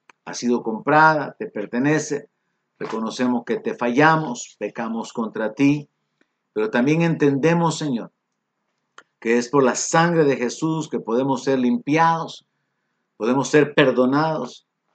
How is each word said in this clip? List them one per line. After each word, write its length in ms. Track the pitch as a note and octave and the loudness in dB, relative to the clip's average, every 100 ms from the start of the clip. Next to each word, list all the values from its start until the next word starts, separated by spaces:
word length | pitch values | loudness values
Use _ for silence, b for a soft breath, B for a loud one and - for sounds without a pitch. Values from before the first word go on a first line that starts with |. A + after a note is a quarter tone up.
| _ _ | _ _
ha 100 | - | -16
sido 280 | - A#2+ A#2 | -6 -2 -2
comprada, 720 | A2+ A2 C#3 D3+ D#3 D#3 C#3 - | -2 -6 0 4 4 2 -2 -8
te 120 | - | -10
pertenece. 800 | A2 G2 A#2+ C#3+ D#3 - D3 - _ _ _ _ _ | -8 -8 -2 0 0 -2 -8 -8 _ _ _ _ _
Reconocemos 640 | - A2 A2 G2 B2 B2 | -10 -6 -6 -2 -2 -2
que 140 | A#2+ A2+ | -2 -4
te 160 | A2+ | -4
fallamos, 800 | G#2+ A#2+ A#2+ D#3 D#3+ D#3 A#2+ - _ | -4 0 4 4 4 -2 -10 -14 _
pecamos 520 | G#2 - A#2 A2+ G#2+ | -10 -8 -8 -8 -8
contra 400 | - A2 G#2+ A2 | -6 -6 -4 -6
ti, 360 | - C#3 D3 D3 _ _ _ _ _ _ | 2 2 2 -4 _ _ _ _ _ _
pero 180 | G#2 G#2+ | -4 -2
también 320 | B2 C3+ D#3+ | 0 2 2
entendemos, 760 | E3+ D#3 D3 C#3 D#3 E3+ E3 - | 2 2 2 2 2 2 0 -2
Señor, 360 | D3+ A#2 F2+ _ _ _ _ _ _ _ _ - _ _ | -4 -6 -8 _ _ _ _ _ _ _ _ -20 _ _
que 180 | A2+ A#2+ | 0 0
es 120 | A#2+ | 2
por 160 | C#3 | 4
la 100 | B2 | 4
sangre 500 | A2 - E3 E3+ E3 | 2 0 2 4 4
de 120 | C#3+ A#2+ | 2 2
Jesús 520 | A#2+ - D#3+ D#3+ C#3+ | -2 -4 -4 -4 -4
que 120 | A#2 | -8
podemos 420 | - A#2 C3+ B2 | -4 -2 -2 -2
ser 160 | C3+ C3 | -2 0
limpiados, 880 | B2 A#2+ C#3 D#3 E3 E3 C#3 - _ _ _ _ _ _ _ _ | 0 0 0 0 2 0 -6 -14 _ _ _ _ _ _ _ _
podemos 320 | A2 C3+ B2+ | -2 0 2
ser 260 | D3+ C#3+ | 2 2
perdonados 920 | D#3 C3+ A#2+ B2+ C#3+ D#3+ D3+ B2 - _ _ _ | 2 2 4 2 2 0 -4 -8 -14 _ _ _